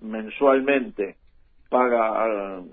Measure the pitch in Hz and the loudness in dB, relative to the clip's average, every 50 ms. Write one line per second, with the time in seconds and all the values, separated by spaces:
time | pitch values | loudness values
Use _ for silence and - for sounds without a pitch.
0 | 113 110 110 110 110 107 - - 143 139 135 135 131 139 143 135 123 110 - - | -14 -10 -10 -8 -10 -10 -4 2 4 4 4 4 4 2 0 0 0 -4 -6 -6
1 | 101 95 - _ _ _ _ - - _ _ _ - - 120 127 127 123 120 117 | -6 -6 -8 _ _ _ _ -20 -20 _ _ _ -6 -2 0 2 2 4 2 2
2 | 110 110 107 101 110 113 107 101 98 98 95 92 90 85 | 2 0 0 0 0 0 -2 -2 -4 -6 -10 -12 -14 -14